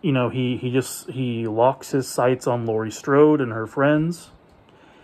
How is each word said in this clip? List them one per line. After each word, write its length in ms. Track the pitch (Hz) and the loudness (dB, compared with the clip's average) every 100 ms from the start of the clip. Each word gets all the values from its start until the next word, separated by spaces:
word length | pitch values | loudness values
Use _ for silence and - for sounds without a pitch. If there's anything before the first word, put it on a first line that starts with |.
you 100 | 185 | 0
know, 180 | 135 123 | 0 0
he, 260 | 127 127 123 | -2 -4 -4
he 140 | 123 | -2
just, 380 | 127 123 - - | -2 -4 -10 -12
he 380 | 127 127 117 113 | -6 -6 -4 -4
locks 440 | 107 123 135 - | 2 2 2 -4
his 160 | 143 127 | -4 -4
sights 400 | - 123 127 - | 0 0 0 -2
on 180 | 120 113 | -2 -2
Laurie 260 | 110 110 | -2 -4
Strode 500 | 107 - 139 151 151 | -8 0 6 6 6
and 100 | 123 | 0
her 160 | 110 110 | -4 -6
friends, 640 | - 143 151 160 170 - - _ _ _ _ - - | 0 2 2 0 -4 -12 -20 _ _ _ _ -20 -20